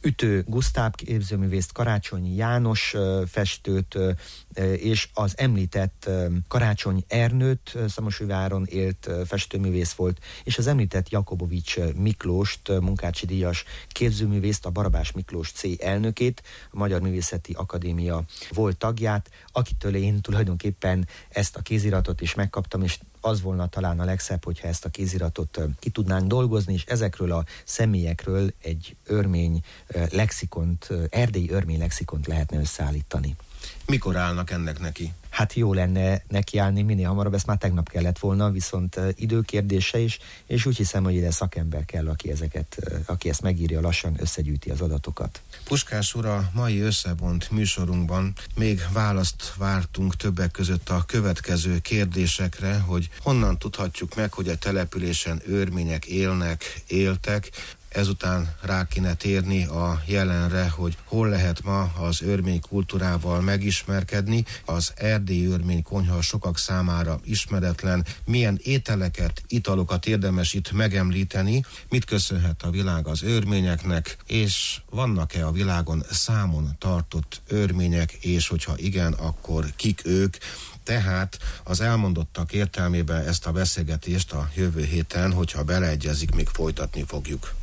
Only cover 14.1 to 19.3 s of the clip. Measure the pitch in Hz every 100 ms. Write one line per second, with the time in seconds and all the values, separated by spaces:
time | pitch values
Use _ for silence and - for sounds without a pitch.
14.1 | 107 107 101 98 101 90 90 98 85 78
15.1 | 95 92 87 80 - 98 87 92 101 110
16.1 | 110 127 123 - - - 101 101 90 92
17.1 | 92 85 90 - 82 92 87 87 85 87
18.1 | 82 82 - - 80 107 87 110 113 110
19.1 | 104 -